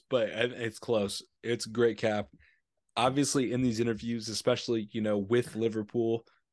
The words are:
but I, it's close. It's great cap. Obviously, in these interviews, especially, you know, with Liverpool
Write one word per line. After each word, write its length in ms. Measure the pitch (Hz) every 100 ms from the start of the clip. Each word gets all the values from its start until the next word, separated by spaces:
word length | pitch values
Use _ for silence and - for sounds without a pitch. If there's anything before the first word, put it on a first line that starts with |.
| -
but 200 | 127 107
I, 120 | 95
it's 360 | 123 123 113 -
close. 420 | - 110 101 - - _
It's 220 | 113 117 117
great 320 | 110 117 107
cap. 300 | 113 104 101 - _ _ _ _ _ -
Obviously, 560 | 127 135 139 143 117
in 100 | 123
these 160 | 127 110
interviews, 500 | 117 107 117 117 110
especially, 580 | 104 - 120 - 117 104
you 100 | 113
know, 160 | 107 104
with 380 | 98 120 120 107
Liverpool 680 | 113 110 104 120 113 113 - _ _